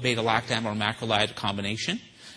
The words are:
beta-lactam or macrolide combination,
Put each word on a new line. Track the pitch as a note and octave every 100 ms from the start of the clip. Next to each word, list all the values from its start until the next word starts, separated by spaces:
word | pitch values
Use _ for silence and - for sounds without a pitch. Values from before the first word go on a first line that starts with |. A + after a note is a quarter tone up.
beta-lactam | B2 A#2 A2+ A2+ A#2+ A#2
or | A2+
macrolide | G#2+ G#2+ A2 A#2 G#2 G#2+
combination, | - G#2+ G2+ G2+ A2 - G#3+ - - -